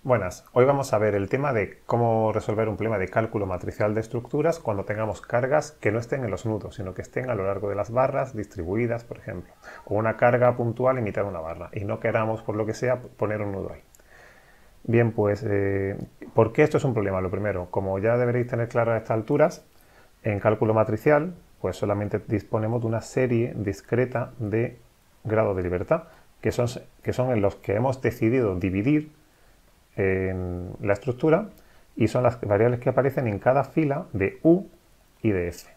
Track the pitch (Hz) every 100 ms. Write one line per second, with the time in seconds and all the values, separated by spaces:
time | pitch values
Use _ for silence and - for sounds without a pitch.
0 | 139 120 90 - - 127 131 139 131 107
1 | 107 101 98 127 143 117 95 - - 120
2 | 117 113 110 107 110 107 110 98 107 107
3 | 92 117 110 110 95 90 98 - 107 110
4 | 117 120 120 143 156 160 - 101 - 104
5 | 107 95 - 120 127 151 - - 110 110
6 | 120 139 117 92 110 107 - - 92 90
7 | - 127 127 110 95 98 101 98 101 117
8 | 131 135 135 110 101 - 85 107 117 117
9 | - 107 - 92 - - - - - 104
10 | 113 110 120 123 123 123 120 113 127 127
11 | 104 101 101 87 80 85 85 - 98 110
12 | 117 110 110 113 - 107 110 110 123 123
13 | - - 104 104 101 98 92 - _ -
14 | - - - - _ - - - - 117
15 | 117 110 104 101 110 101 98 98 98 -
16 | - - - - 113 - 151 151 139 113
17 | 98 95 92 95 104 92 90 - 95 98
18 | 107 120 123 123 120 120 117 120 117 113
19 | - 113 107 147 160 170 _ - _ -
20 | - _ 110 101 110 107 113 110 110 107
21 | 151 147 170 175 - - 92 - 101 101
22 | 104 104 - 104 - 113 107 120 113 113
23 | - - 127 117 117 120 98 95 - 117
24 | 127 117 127 - 107 110 127 - - _
25 | _ _ - 107 107 92 87 90 98 170
26 | - - - _ 110 117 120 - - -
27 | - 104 127 117 98 - - 104 131 127
28 | - - 110 127 110 90 92 95 117 151
29 | 151 _ _ _ _ _ _ _ _ -
30 | 98 95 95 92 90 90 90 - 104 98
31 | - 120 156 160 214 - - - _ -
32 | - 127 123 120 104 101 117 123 131 123
33 | 135 143 123 98 123 135 135 - 151 139
34 | - - 95 - 165 175 190 - _ _
35 | _ _ 113 95 87 - -